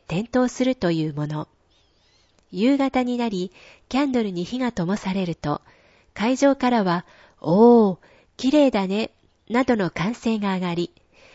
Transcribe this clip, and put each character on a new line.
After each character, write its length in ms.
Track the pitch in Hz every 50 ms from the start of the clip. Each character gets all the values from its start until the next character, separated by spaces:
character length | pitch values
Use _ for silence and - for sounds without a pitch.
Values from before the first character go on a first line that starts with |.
| _ -
点 180 | 160 180 226
灯 220 | - - 254 254 247
す 160 | - - 254
る 100 | 262 254
と 160 | - 196 170
い 160 | 165 160 156
う 80 | 156 143
も 140 | 147 151 151
の。 180 | 151 151 151 - _ _ _ _ _ _ _ _ _ _ _ _ _ _ _ _ _ _ _ _
夕 280 | 185 180 214 262 285 269
方 260 | 269 262 - 254 254
に 120 | 247 247
な 120 | 240 240 233
り、 240 | 202 180 180 196 _ - - - - _ _ -
キ 100 | - 262
ャ 80 | 294
ン 40 | 277
ド 140 | 254 240 220
ル 80 | 202 180
に 120 | 175 175
火 140 | - 240 254
が 140 | 254 240 -
灯 240 | - 170 170 202
さ 160 | 208 - 190 185
れ 120 | 196 185
る 120 | 170 160
と、 240 | - - 147 147 - _ _ - _ _ _ _ _ _ _ -
会 220 | - 202 240 262
場 200 | 254 277 277 269
か 140 | 269 262 254
ら 120 | 247 226 196
は、 240 | 180 170 180 - _ - - - _ _ _
「お 540 | - 151 170 202 233 240 240 233 214 196 175
ー、 40 | - _ _ _ _ _ _ _
綺 140 | - - 262
麗 200 | 294 302 285 262 240
だ 160 | 202 196 185
ね」 220 | 190 214 226 - _ _ _ _ _ _ _ -
な 140 | 208 247 262
ど 140 | 254 240
の 140 | 214 185 160
歓 260 | - 165 160 208 240
声 240 | - - 240 226 214
が 120 | 202 196 190
上 60 | 185
が 140 | 180 175 170
り、 160 | 170 175 - _ _ _ _ _ _ _ -